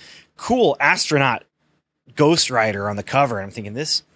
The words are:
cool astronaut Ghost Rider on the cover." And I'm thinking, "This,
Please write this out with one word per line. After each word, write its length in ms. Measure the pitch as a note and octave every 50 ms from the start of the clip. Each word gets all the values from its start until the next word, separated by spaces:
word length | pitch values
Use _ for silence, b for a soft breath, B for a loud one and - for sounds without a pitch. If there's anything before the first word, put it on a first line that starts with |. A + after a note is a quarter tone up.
| B B B B B B B -
cool 380 | - - A3+ B3+ A#3 E3+ C#3 -
astronaut 640 | C#3 C#3+ F3 F3+ - - D#3+ C#3+ C#3 C3 A#2 - - _ _ _ _ _ _ _ _ _ _ _ _ _ -
Ghost 340 | - D3+ D3 E3+ D#3+ - -
Rider 400 | B2+ A#2+ A2 A2 G#2 G2+ G2+ G#2
on 60 | G#2
the 80 | G2+ G2
cover." 360 | - - C3+ C#3+ C3 A#2 G2+
And 60 | F#2+
I'm 60 | G2+
thinking, 220 | G2+ - G#2+ G2+ G#2
"This, 300 | A#2+ D#3 D3+ - - - _ _